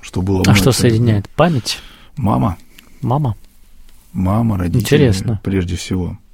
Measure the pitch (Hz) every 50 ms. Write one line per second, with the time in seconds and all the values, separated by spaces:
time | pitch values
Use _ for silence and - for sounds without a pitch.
0 | - - - 98 90 92 98 95 92 92 101 101 95 135 117 - - 123 113 110
1 | 120 117 110 101 101 - - - 147 180 165 127 - - - - - - - -
2 | - - - - 131 101 117 127 131 107 85 - - - - - - - - -
3 | - 120 123 147 156 123 101 - - - _ - - - - - - - - -
4 | _ - - 92 92 92 98 113 117 113 104 92 90 87 85 127 104 - 143 147
5 | 147 123 98 95 107 - 113 101 - 98 98 98 92 87 90 87 - - 95 92
6 | 90 85 87 - _ _